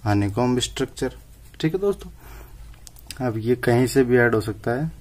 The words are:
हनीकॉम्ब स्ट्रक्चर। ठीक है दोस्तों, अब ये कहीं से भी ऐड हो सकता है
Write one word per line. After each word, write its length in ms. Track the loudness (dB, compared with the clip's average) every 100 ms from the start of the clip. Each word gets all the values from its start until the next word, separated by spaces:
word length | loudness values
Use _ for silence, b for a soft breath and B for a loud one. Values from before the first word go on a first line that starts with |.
हनीकॉम्ब 540 | 0 0 0 0 0 0
स्ट्रक्चर। 540 | -2 -4 -6 -4 -6 -6 -20 -20 -20 -4
ठीक 140 | -2
है 60 | 0
दोस्तों, 300 | -2 -2 -8 -18 B B B B B B -20 -20 -18 -6 -4
अब 120 | -2
ये 160 | 0 2
कहीं 300 | 4 4 4
से 180 | 4
भी 120 | 4 6
ऐड 180 | 6
हो 60 | 2
सकता 300 | -2 -6 -4
है 180 | -2 -4 -8